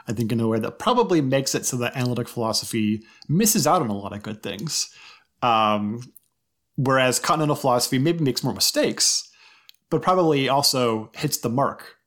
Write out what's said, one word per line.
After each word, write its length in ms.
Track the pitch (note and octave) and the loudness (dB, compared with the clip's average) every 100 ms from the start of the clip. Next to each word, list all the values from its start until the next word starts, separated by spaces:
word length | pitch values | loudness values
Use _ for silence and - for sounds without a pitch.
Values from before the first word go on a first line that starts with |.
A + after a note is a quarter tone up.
| - | -8
I 60 | |
think, 180 | A2 A2 | -4 -2
in 80 | A#2 | 0
a 80 | A2+ | 0
way 120 | A2+ | 0
that 200 | G#2+ - | -2 -4
probably 420 | D#4+ B3 G3+ E3+ | 0 2 2 2
makes 320 | C3+ C3+ C3+ B2+ | 2 0 0 -4
it 100 | - | -4
so 120 | B2 | -4
that 180 | A#2+ C3+ | -4 -2
analytic 320 | B2 B2 A#2 | -2 -4 -6
philosophy 760 | - A2 G#2+ - A2+ G#2+ G#2+ - _ - | -4 -2 -2 -4 -2 0 -2 -6 _ -2
misses 360 | D#3 A3 G3+ D3 | 2 2 2 2
out 140 | F3 | 2
on 80 | B2 | 2
a 80 | G2+ | -4
lot 140 | G2 | -6
of 100 | G#2 | -10
good 180 | G#2+ G#2+ | -10 -10
things. 480 | - F#2+ D#3 - - - - - _ _ | -10 -8 -6 -6 -6 -12 -20 -20 _ _
Um, 600 | B2+ A2+ G#2+ G#2 G#2 A#2 B2+ - _ _ _ _ _ - | 2 4 4 2 -2 -6 -12 -20 _ _ _ _ _ -2
whereas 440 | C3 C3 B2+ B2 | 2 4 4 2
continental 360 | - D#3+ D3 C#3+ | 0 0 0 0
philosophy 440 | C3+ B2 - C3 | 2 2 2 0
maybe 240 | D3 E3+ | 0 0
makes 200 | C#3 - | -2 -2
more 100 | C3 | -4
mistakes, 760 | A2 - D4 A3+ - - - - _ - _ - _ _ | -2 -2 0 -2 0 0 0 -4 _ -20 _ -20 _ _
but 120 | E3 | 0
probably 480 | - F#3 E3 C#3+ C3 | 2 4 4 2 2
also 600 | C#3 - C3+ A#2+ A2 A2 - | 2 2 2 0 -2 -6 -6
hits 220 | D3 - | -4 -4
the 120 | A#2+ | -2
mark 480 | B2 C3 - - - | 0 0 -4 -14 -20